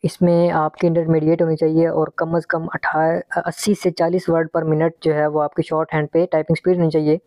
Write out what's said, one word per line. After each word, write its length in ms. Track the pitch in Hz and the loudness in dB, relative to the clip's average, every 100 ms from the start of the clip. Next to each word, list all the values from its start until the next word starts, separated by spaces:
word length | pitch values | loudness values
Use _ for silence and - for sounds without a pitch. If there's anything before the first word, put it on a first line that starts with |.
इसमें 460 | 165 - 175 170 175 | -4 0 2 4 2
आपकी 380 | 160 156 - 175 | 0 -2 0 0
intermediate 540 | 165 165 165 151 165 | 0 2 2 2 2
होनी 140 | 165 156 | 2 2
चाहिए 320 | 160 160 165 | 2 2 2
और 240 | 160 156 - | 0 -4 -4
कम 160 | 165 170 | -2 -2
अज़ 120 | - | -2
कम 200 | 165 165 | -6 -4
अठा-, 540 | - 160 156 160 175 - - - | -6 -4 0 0 -2 -4 -6 -6
अस्सी 300 | - - 202 | -6 -2 0
से 160 | 180 | -2
चालीस 380 | 170 170 180 170 | 0 0 0 0
word 180 | 165 160 170 | 0 0 -2
per 80 | |
minute 280 | 160 156 165 165 | 0 0 0 -2
जो 100 | 160 | -2
है, 140 | 151 151 | 0 0
वो 120 | 151 | 0
आपकी 240 | 147 - | -2 -4
short 300 | 151 160 160 | -2 -2 -2
hand 140 | 156 147 | -2 0
पे 180 | 165 180 | 0 0
typing 320 | 160 156 165 | 0 0 -2
speed 200 | 185 180 | 0 2
होनी 140 | 165 | 2
चाहिए 280 | 156 151 165 | 2 2 0